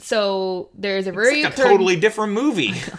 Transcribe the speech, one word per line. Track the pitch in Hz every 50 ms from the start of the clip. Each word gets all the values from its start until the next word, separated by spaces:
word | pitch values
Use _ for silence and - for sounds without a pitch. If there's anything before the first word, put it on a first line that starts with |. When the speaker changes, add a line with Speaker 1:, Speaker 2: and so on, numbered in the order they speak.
Speaker 1:
so | - - 240 220 208 196 196 190 190 185 185 180 - - _
there's | - 190 202 190 196 190
a | 196
Speaker 2:
It's | 180 196 220 254 285 294 302
like |
a | - - 269 262
Speaker 1:
reoccurring | 247
Speaker 2:
totally | 403 - 185 185 180
different | 165 185 214 - - 214 208 202
movie. | 220 277 302 240 180 127 101 95 120 123 - -